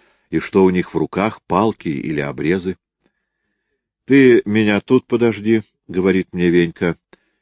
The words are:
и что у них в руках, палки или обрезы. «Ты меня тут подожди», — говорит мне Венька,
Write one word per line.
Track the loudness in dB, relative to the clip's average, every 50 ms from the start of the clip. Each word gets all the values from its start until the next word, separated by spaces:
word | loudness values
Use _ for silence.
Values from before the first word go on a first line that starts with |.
| _ _ _ _ _ -6
и | -6 -6
что | -4 -2 2 2 4
у | 4
них | 2 0 -4 -4
в | -4 -4
руках, | -4 -4 -4 -4 -4 -4 -6 -8
палки | _ -4 0 0 0 0 -2 -4 -8 -8
или | -8 -6 -6 -8 -6 -6
обрезы. | -6 -8 -8 -6 -4 -2 -2 -2 -4 -8 -10 _ _ _ _ _ _ _ _ _ _ _ _ _ _ _ _ _ _ _ _ _ _ _ _ _ _
«Ты | 2 4 6 6 6 6 4 2
меня | 0 0 0 2 2 0 0
тут | 0 0 0 0 0
подожди», — | -2 -2 0 0 0 -2 -2 -2 0 0 0 -2 _ _ _ _ -8
говорит | -4 -2 0 0 0 0 -2 _
мне | -4 -2 0 2
Венька, | 2 2 0 0 -4 -4 -4 -4 -4 _ _ _ _ _ _ _ _ _